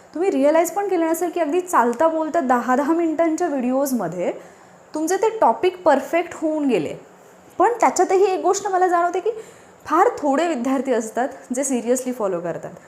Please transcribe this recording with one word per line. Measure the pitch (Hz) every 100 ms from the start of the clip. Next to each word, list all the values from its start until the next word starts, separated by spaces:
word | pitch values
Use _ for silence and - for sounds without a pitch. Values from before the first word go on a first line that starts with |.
| -
तुम्ही | 302 381
रिअलाईज | 277 285 320 339
पण | 403 403
केलं | 359 320
नसेल | 330 349
की | 349
अगदी | 311 349
चालता | 359 294 240 233 320
बोलता | 320 311 339
दहा | 262 247 226 254
दहा | 277
मिनिटांच्या | 330 330 311 330 311 349
व्हिडिओजमध्ये | 277 247 262 277 247 170 175 214 - - - - - -
तुमचे | 302 320 370
ते | 440 440
टॉपिक | 294 - 370 -
परफेक्ट | 320 269 269 339 339
होऊन | - 311 311 285
गेले. | 208 135 - - - - - - -
पण | 392 480
त्याच्यातही | 294 - 359 370
एक | 392 370
गोष्ट | 349 392 415
मला | 370 370
जाणवते | 349 349 359
की | 415 453 - - - -
फार | - 311 440 -
थोडे | 285 277 339
विद्यार्थी | 285 247 269 254
असतात | 233 220 226 277 - -
जे | 247
सिरियसली | 277 247 226 254 254
फॉलो | 247 202 170
करतात. | 170 156 147 180